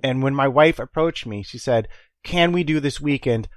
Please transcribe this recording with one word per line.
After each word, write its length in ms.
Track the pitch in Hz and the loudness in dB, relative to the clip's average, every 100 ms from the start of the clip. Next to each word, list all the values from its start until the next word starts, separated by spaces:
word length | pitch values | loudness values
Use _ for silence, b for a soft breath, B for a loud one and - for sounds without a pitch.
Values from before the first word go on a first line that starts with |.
And 180 | 135 131 | -2 0
when 120 | 135 | 0
my 140 | 139 139 | 2 2
wife 300 | 131 156 160 | 6 4 4
approached 460 | 127 - 165 - | -4 -2 -2 -2
me, 180 | 113 104 | -10 -10
she 140 | 101 120 | -10 -8
said, 320 | - 117 110 b b _ | -2 0 -2 b b _
"Can 300 | - 175 170 | -6 0 2
we 100 | 175 | 2
do 160 | 156 156 | 0 0
this 220 | 143 - | -2 -2
weekend? 480 | 147 139 135 113 107 | -2 -2 0 -2 -4